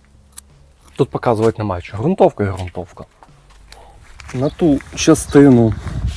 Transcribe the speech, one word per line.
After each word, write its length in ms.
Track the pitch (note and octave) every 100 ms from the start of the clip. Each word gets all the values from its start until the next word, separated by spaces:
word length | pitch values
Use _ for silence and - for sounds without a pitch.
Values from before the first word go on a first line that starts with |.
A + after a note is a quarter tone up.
| _ _ _ - - _ _ _ _ -
тут 140 | C#3
показувати 480 | - B2+ G#2+ A2+ A2
немає 240 | G#2 F2+
що. 160 | - -
Ґрунтовка 460 | C#3 G3 F3 -
і 40 | G2+
ґрунтовка. 580 | F#2 F2+ F#2 F2 - - _ - _ _ - - - - - - - -
На 160 | B2+ C#3+
ту 300 | - E3 C3+ - -
частину 800 | - D3+ - D3 C#3 B2 A2+ G#2 - - -